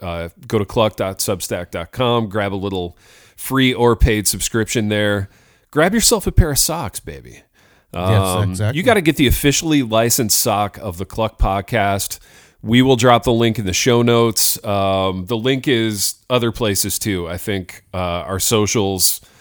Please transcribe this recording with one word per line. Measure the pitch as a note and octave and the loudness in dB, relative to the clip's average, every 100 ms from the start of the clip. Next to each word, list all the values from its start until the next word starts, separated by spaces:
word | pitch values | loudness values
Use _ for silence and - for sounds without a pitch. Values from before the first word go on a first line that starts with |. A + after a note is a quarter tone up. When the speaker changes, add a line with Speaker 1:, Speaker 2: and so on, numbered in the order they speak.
Speaker 1:
uh, | F#2 E2+ E2+ _ - | -10 -10 -10 _ -4
go | A2 | -4
to | G2+ | -2
cluck | B2 A2 - | 0 0 0
dot | F#2+ F#2 | -6 -4
substack | - F#2 - G2 F2 | -4 -4 -4 -8 -8
dot | F2+ E2+ | -10 -10
com, | - B2 A#2+ A2 | -2 0 0 -2
grab | G#2+ G2+ | -4 -4
a | G2 | -4
little | G2 F#2+ F2 - _ - _ - | -4 -4 -6 -10 _ -20 _ -16
free | - C3 B2+ | -4 2 2
or | A2 A#2+ A2+ | 4 2 4
paid | - G#2+ F#2+ | 4 2 0
subscription | G2 - A#2 G#2+ A#2+ G#2 | -2 -2 -2 -2 -2 0
there. | G#2+ G#2 G2+ G2 _ _ _ _ | 0 0 0 -4 _ _ _ _
Grab | D3 E3+ | 0 2
yourself | A3+ - A3 F#3+ | 2 2 0 2
a | |
pair | - D#3+ | 4 4
of | C3+ | 2
socks, | - D#3+ C#3+ - | -2 -2 -8 -10
baby. | - C#2 A#1+ A1+ _ _ _ _ _ | -14 -16 -16 -20 _ _ _ _ _
Speaker 2:
Yes, | - F#2 G#2+ | -6 2 2
Speaker 1:
Um, | F#2+ F#2 G2 | 4 0 0
Speaker 2:
exactly. | F#2 G#2+ C#3+ | 0 -2 0
Speaker 1:
you | |
gotta | A#3+ G#3+ | 2 2
get | D#3 D3+ | 2 2
the | B2+ | 2
officially | - C#3+ C3+ E3 D3+ | 4 2 0 0 0
licensed | A#2 A2 A#2 - A2 - | 2 2 2 2 0 0
sock | A#2+ G2+ G2+ - | 0 0 -2 -6
of | G#2 F2 | -12 -10
the | F#2+ | -10
Cluck | - A2 - | -4 -4 0
Podcast. | G#2 G2 G2 A#2 G2+ G2 - - - - - _ | -2 0 -2 0 0 0 -4 -8 -16 -20 -20 _
We | G#2+ A#2+ | 0 4
will | C3 B2+ | 4 4
drop | B2 A#2+ | 6 4
the | B2+ | 4
link | A#2 A#2 A2+ | 2 2 0
in | G2 | -2
the | |
show | E2 C3 A#2+ | -2 2 2
notes. | A#2+ A#2 A#2 G#2 - - A#2 | 4 4 2 0 -2 -2 -4
Um, | G2+ G2 F#2+ F#2+ F#2 F2+ | -2 0 0 0 -4 -6
the | A#2 | -4
link | A#2+ C3+ D3 | -2 -2 0
is | A#2 A2+ G#2 - - - | 0 0 -2 -6 -8 -2
other | B2 A#2 | -2 0
places | - A2+ G2 G2+ - | -2 -2 -2 -2 -4
too. | A2 F#2 E2 | -4 -4 -4
I | F2+ | -8
think, | - G2 F2+ - _ | -6 -6 -6 -16 _
uh, | F#2 | -8
our | F2+ F2 E2+ F#2+ | -6 -6 -6 -4
socials, | - A2 G#2 A#2+ G2 F#2 - - - _ | 0 0 0 0 -2 0 -2 -2 -10 _